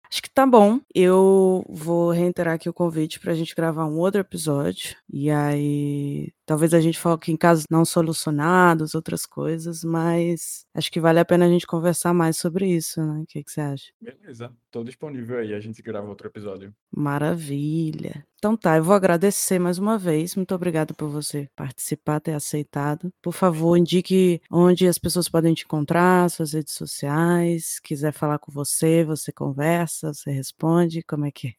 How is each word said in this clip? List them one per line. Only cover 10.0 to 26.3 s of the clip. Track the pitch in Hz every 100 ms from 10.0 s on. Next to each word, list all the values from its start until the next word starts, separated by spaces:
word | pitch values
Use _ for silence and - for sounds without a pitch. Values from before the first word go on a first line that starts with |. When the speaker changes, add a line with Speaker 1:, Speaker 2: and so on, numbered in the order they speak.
| 165 170 170 170 - - -
Speaker 1:
acho | - -
que | 175
vale | 165 165
a |
pena | 170 175 175
a |
gente | 175 -
conversar | 165 175 165 175
mais | 175 165 160
sobre | 175 170 196
isso, | 170 - -
né? | 156 151
O | 160
que | 151
que | 143
você | -
acha? | 147 139 - _
Speaker 2:
Beleza, | 226 135 202 117 120 123 _
tô | 120
disponível | 117 127 151 135 117 123
aí, | 107
a | 104
gente | 110 107
grava | 113 104 104
outro | 101 107
episódio. | 110 104 95 98 - _ -
Speaker 1:
Maravilha! | 147 143 151 170 147 143 147 165 156 151 - 147 - _
Então | 208 220
tá, | 180 160
eu |
vou | 160
agradecer | 202 185 170 202 - - 185
mais | 180 175
uma | 202 220
vez. | 180 156 170 202
Muito | 180
obrigada | 185 175 160 156
por | 160 151
você | 147 147 147 143 -
participar, | 143 - - 151 - 151
ter | 165
aceitado. | 151 - 151 143 147 143 151 175 -
Por | 175
favor, | - 185 156 165
indique | 175 170 180 - 190 185 165 -
onde | 170 180 180 185
as | 170
pessoas | 175 180 165
podem | 165 165
te | 160
encontrar, | - 156 143 170 180 180
suas | 175